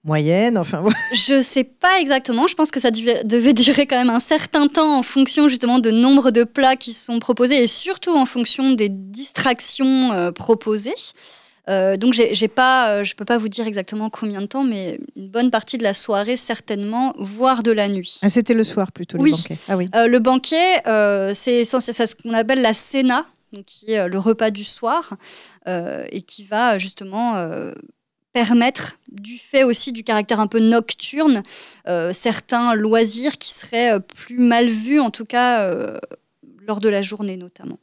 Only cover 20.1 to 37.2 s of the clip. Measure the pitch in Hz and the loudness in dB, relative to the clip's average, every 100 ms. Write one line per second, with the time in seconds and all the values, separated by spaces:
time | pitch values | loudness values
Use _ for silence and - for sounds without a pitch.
20.1 | 247 226 254 - 320 359 359 - 214 208 | 4 4 0 0 2 2 2 2 2 2
21.1 | 202 196 202 - 240 233 254 247 233 226 | 0 0 0 2 2 2 0 0 0 -2
22.1 | - 233 226 220 262 233 214 - 269 262 | -2 -4 -2 0 2 2 2 0 0 0
23.1 | 247 320 _ _ 202 190 - 208 220 180 | 0 -4 _ _ -20 -20 -18 -6 -4 -2
24.1 | 190 196 220 220 208 208 - 226 320 - | -2 -2 0 -2 -2 -2 -2 -2 -4 -4
25.1 | 196 - - - _ - 180 170 69 64 | -16 -16 -20 -20 _ -8 -6 -6 -10 -10
26.1 | 196 - - 196 214 240 202 190 - 196 | -12 -10 -14 -6 -2 0 0 -4 -10 -10
27.1 | 202 240 208 165 - - - - _ _ | -4 -4 -4 -6 -8 -10 -14 -20 _ _
28.1 | _ _ 240 220 240 240 - - - - | _ _ -2 2 4 2 -2 -10 -14 -20
29.1 | 202 208 240 - 269 262 233 - 226 220 | -18 -18 -20 -2 2 4 2 0 -4 -2
30.1 | 214 208 220 208 226 220 233 226 - - | -2 0 0 0 2 4 2 0 -8 -8
31.1 | 277 311 226 - - - - - 175 170 | 0 2 0 -4 -18 -18 -14 -6 -4 -2
32.1 | 185 240 220 - 240 240 220 214 226 226 | 0 0 -2 -4 -2 0 0 2 2 2
33.1 | 226 285 - - - - 233 240 208 196 | 0 -4 -4 -2 -2 -2 0 0 0 -4
34.1 | - - 247 240 233 240 214 226 294 240 | -20 -10 0 2 4 2 0 0 0 0
35.1 | - 220 240 247 233 196 165 - - - | -6 -6 0 0 0 -2 -4 -6 -10 -16
36.1 | - _ _ - _ 202 208 220 202 196 | -20 _ _ -20 _ -8 -2 0 0 -4
37.1 | 208 | -8